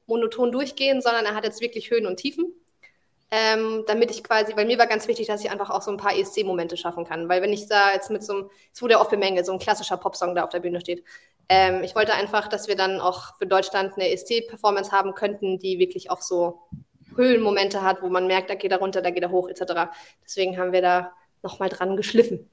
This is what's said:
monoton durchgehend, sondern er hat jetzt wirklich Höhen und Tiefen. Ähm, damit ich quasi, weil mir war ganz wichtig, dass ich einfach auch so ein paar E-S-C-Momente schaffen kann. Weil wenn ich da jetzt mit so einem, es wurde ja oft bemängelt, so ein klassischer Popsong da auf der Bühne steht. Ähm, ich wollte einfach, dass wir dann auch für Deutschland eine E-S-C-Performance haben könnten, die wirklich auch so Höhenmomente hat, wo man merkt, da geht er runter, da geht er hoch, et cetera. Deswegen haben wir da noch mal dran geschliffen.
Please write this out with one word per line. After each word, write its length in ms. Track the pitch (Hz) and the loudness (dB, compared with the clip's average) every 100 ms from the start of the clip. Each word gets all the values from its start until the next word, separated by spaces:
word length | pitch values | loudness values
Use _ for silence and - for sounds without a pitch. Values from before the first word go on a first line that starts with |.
| - | -4
monoton 460 | 233 226 254 240 | -2 -2 0 0
durchgehend, 500 | 247 277 - 269 269 | 0 -4 0 0 2
sondern 220 | 240 233 | 2 0
er 100 | 208 | 0
hat 100 | 214 | -2
jetzt 160 | 220 - | -4 -4
wirklich 300 | 233 226 - | -6 -6 -2
Höhen 160 | 233 202 | 0 0
und 100 | 185 | -4
Tiefen. 340 | 277 320 339 - _ _ _ _ _ _ _ | -6 -4 -6 -8 _ _ _ _ _ _ _
Ähm, 520 | 220 220 220 220 220 220 | 0 2 2 0 -2 -2
damit 240 | 226 233 | 0 0
ich 100 | - | -2
quasi, 340 | - 220 214 214 | 0 0 2 0
weil 100 | 220 | 2
mir 120 | 240 | 4
war 80 | 233 | 4
ganz 220 | 214 220 | 2 0
wichtig, 180 | 233 214 | -2 -4
dass 160 | 208 | -4
ich 80 | 214 | -4
einfach 200 | 202 202 | -6 -4
auch 120 | 196 | -4
so 80 | 214 | -4
ein 60 | 196 | -2
paar 180 | 202 | 0
E-S-C-Momente 600 | 180 196 - 190 180 165 175 | 0 0 -2 -2 -2 -4 -6
schaffen 280 | 175 170 | -6 -6
kann. 240 | 170 160 170 | -6 -6 0
Weil 140 | 180 | 2
wenn 100 | 202 | 2
ich 140 | 202 208 | -2 2
da 260 | 208 202 | 4 4
jetzt 180 | 190 - | 2 -2
mit 120 | 214 | -6
so 100 | 208 | -6
einem, 160 | 196 196 _ _ | -8 -8 _ _
es 80 | - | -2
wurde 140 | 240 | 4
ja 60 | 226 | 6
oft 100 | 214 | 6
bemängelt, 340 | 202 190 185 180 | 2 2 0 -2
so 60 | |
ein 60 | 185 | -2
klassischer 380 | - 208 - 180 | -2 -2 -2 -4
Popsong 400 | 190 - 180 175 | -4 -4 -2 -2
da 80 | |
auf 60 | 160 | -2
der 100 | 175 | -4
Bühne 200 | 175 175 | -4 -4
steht. 220 | 175 175 - - _ _ - | -6 -8 -10 -20 _ _ 4
Ähm, 340 | 185 185 185 | 6 6 2
ich 140 | 185 220 | 0 0
wollte 180 | 214 | 2
einfach, 320 | 202 202 214 208 | 0 0 -2 -2
dass 200 | 208 208 | -4 -2
wir 80 | 190 | 0
dann 240 | 190 190 | 0 0
auch 340 | 180 180 - - | -2 -2 -8 -8
für 100 | 190 | 0
Deutschland 480 | 190 190 196 190 | 2 2 -2 -2
eine 140 | 196 185 | -2 -2
E-S-C-Performance 840 | 185 - 233 233 220 208 202 190 | -2 -2 -4 -4 -2 0 0 2
haben 220 | 196 196 | 0 0
könnten, 440 | 190 208 208 196 185 | -2 -4 -2 -4 -2
die 220 | 190 180 | -2 0
wirklich 300 | 180 180 - | 0 0 -6
auch 120 | 180 | -6
so 380 | - 180 175 170 _ - - _ _ - | -2 0 0 -4 _ -20 -20 _ _ 2
Höhenmomente 680 | 254 233 214 196 196 202 | 4 6 4 2 2 2
hat, 200 | 190 185 | 0 0
wo 60 | 185 | 0
man 200 | 185 185 | 0 2
merkt, 220 | 185 185 | 2 0
da 40 | |
geht 160 | 190 190 | -4 0
er 80 | 190 | 0
runter, 240 | 190 185 | 0 0
da 80 | 180 | -2
geht 120 | 175 | -2
er 60 | 175 | 0
hoch, 160 | 180 180 | 0 -2
et 100 | - | -4
cetera. 320 | 180 170 175 - - _ | -4 -2 -2 -6 -20 _
Deswegen 320 | - 202 185 180 | -8 -4 -2 -2
haben 140 | 180 | 0
wir 100 | 185 | 4
da 300 | 180 180 180 - _ _ | 4 2 0 -12 _ _
noch 160 | 185 - | -14 -6
mal 100 | 190 | -4
dran 280 | 180 185 196 | -2 -2 -2
geschliffen. 520 | 208 226 233 180 - | 4 4 4 0 -10